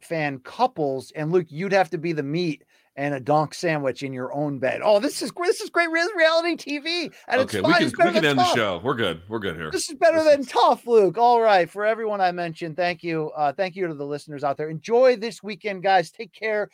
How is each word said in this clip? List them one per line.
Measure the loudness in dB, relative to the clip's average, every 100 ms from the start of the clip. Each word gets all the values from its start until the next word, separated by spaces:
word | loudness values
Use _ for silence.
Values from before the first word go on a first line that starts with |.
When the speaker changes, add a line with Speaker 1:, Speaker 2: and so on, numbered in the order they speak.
Speaker 1:
fan | -8 -4 -4 -6
couples, | -12 -2 -2 -2 -4 -4 -8
and | -6 0
Luke, | 0 0
you'd | -6 0
have | 2 0
to | -2
be | -4
the | -4
meat | -4 -2 -2 -4 _ _ _ -8
and | -6 -4
a |
donk | 0 0 0 -2
sandwich | -2 0 -2 -4
in | -6
your | -8 -8
own | -6 -6 -2
bed. | -2 0
Oh, | 2 2
this | 2 -4
is | -8
gr-, | -2 -2
this | -2
is | -2
great | -2 0
re-, | 0 -2 2
reality | 2 2 0 -4
T | -6 -8
V | -6 -6 -6 -10 -2
at | -2
its | 0 0
Speaker 2:
Okay, |
we | 2
can, |
Speaker 1:
finest, | 4 2 2
better | 2
Speaker 2:
we |
can | 4
Speaker 1:
than | 2
Speaker 2:
end | 4
the |
Speaker 1:
Tough. | 2 2
Speaker 2:
show. | 0 0
We're | -2 0
good. | -2 -2 -6
We're | -6
good | -6 -6
here. | -6
Speaker 1:
This | -6 -6
is | 0
better | 2 4
Speaker 2:
This | 4
Speaker 1:
than | 4
Speaker 2:
is | 2
Speaker 1:
Tough, | 2 4 2 4
Luke. | 4 4 4
All | 4 6
right, | 6 4 2
for | 0 -2
everyone | 0 -2 0
I | 0
mentioned, | 0 -6 -8 -8 -2
thank | -2 -2
you. | -4 -4 -4
Uh, | -2 -2
thank | 0 -4 -2
you | -6
to |
the | -4 -8
listeners | -8 -10 -6
out | -4 -4
there. | -6
Enjoy | -8 0 4 4 4
this | -4 -10
weekend, | -12 -10 -8 -2
guys. | 2 2 2
Take | -8 -18
care | _ -4 -4 -4